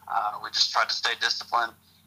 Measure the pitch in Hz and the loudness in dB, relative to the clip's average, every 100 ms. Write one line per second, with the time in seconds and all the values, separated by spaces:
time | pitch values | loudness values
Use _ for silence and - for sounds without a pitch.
0 | - 107 107 104 107 - - 120 110 - | -4 -2 -2 -4 -2 0 2 2 2 0
1 | 120 113 117 - - 117 113 - _ _ | -2 0 -2 -2 0 0 0 -4 _ _